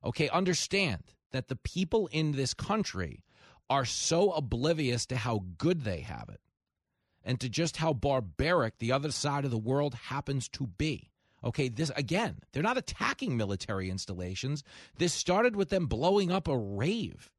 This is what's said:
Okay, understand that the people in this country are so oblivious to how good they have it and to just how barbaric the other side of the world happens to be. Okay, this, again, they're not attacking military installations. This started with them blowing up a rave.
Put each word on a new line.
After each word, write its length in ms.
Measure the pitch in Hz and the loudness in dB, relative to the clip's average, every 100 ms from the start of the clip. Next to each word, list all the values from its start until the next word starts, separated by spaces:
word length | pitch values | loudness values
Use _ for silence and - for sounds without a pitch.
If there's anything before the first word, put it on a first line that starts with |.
Okay, 240 | - 120 147 | -6 -2 2
understand 720 | 160 190 170 - 190 185 92 - _ _ | 2 2 2 0 0 0 -2 -6 _ _
that 160 | 131 - | -6 -4
the 80 | 120 | -6
people 520 | - - 185 226 185 | -6 -2 2 2 2
in 240 | 156 156 | 0 0
this 220 | 139 131 | 0 -2
country 720 | - - 214 196 95 87 - - _ - - _ | -2 -2 0 0 -4 -6 -8 -18 _ -20 -20 _
are 140 | 139 | 0
so 480 | 123 - - 165 202 | 0 -2 2 4 4
oblivious 760 | 165 131 117 139 165 139 120 - | 2 -2 0 2 2 2 0 -2
to 100 | 127 | -2
how 280 | 113 110 92 87 | 0 0 -2 -2
good 260 | 160 180 | 0 2
they 180 | 120 87 | 0 -4
have 280 | - 64 53 | -6 -10 -12
it 120 | 50 _ _ _ _ _ _ _ _ | -16 _ _ _ _ _ _ _ _
and 160 | - 127 | -4 -2
to 80 | 127 | -2
just 300 | 104 165 - | 0 -2 0
how 140 | 160 | 0
barbaric 840 | 139 143 135 104 78 139 175 113 - | 2 2 0 0 -2 4 4 4 0
the 140 | 117 | 0
other 180 | 135 147 | 2 2
side 340 | - 147 143 | -2 -2 0
of 60 | 139 | 0
the 80 | 117 | 0
world 360 | 110 135 147 | 2 2 2
happens 540 | 117 - 135 143 139 - | -2 -6 -6 -2 -2 -4
to 180 | - 127 | -6 -6
be. 440 | - 156 143 - _ _ _ | -2 -2 -2 -8 _ _ _
Okay, 260 | 120 120 135 | -6 0 -2
this, 220 | 113 156 - | 0 -2 -2
again, 420 | 131 175 233 147 - | 0 0 0 -4 -8
they're 100 | 131 | -2
not 160 | 185 254 | 0 0
attacking 580 | - - 233 277 262 123 | -4 -4 -2 -2 -2 0
military 540 | 101 98 - 98 92 | 0 -2 -2 -4 -2
installations. 720 | 95 - 90 90 95 131 147 - - - - | -4 -6 -6 -6 -4 -4 -6 -8 -20 -20 -2
This 140 | 175 | 0
started 440 | - - 180 240 202 | 0 2 4 4 2
with 140 | 196 | 0
them 160 | 190 165 | 2 2
blowing 440 | 110 160 202 185 | 2 4 4 4
up 180 | 185 175 | 2 2
a 80 | 135 | 0
rave. 760 | 101 98 135 226 135 - - | 0 0 0 0 -4 -10 -20